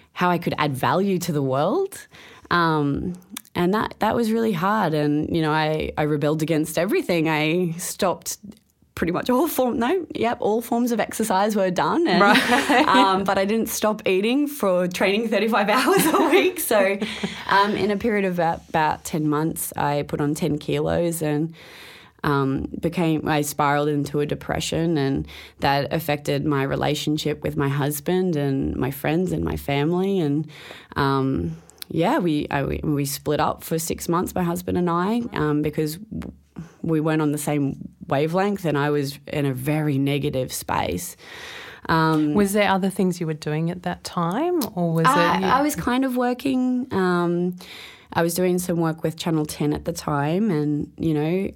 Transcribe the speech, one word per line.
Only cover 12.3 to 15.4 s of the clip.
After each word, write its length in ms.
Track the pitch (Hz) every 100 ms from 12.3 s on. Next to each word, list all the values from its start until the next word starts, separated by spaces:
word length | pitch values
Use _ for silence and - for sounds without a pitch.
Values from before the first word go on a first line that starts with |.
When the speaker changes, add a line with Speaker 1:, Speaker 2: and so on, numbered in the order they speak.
| 220 226 247 277 262 302
Speaker 2:
<laughs> 0 |
Speaker 1:
um, 340 | 190 190 190
but 160 | 196 196
I 60 |
didn't 240 | 196 226 214
stop 340 | - 214 214 -
eating 400 | 185 220 269 285
for 400 | - 196 180 180
training 400 | 180 196 202 233
thirty-five 400 | 202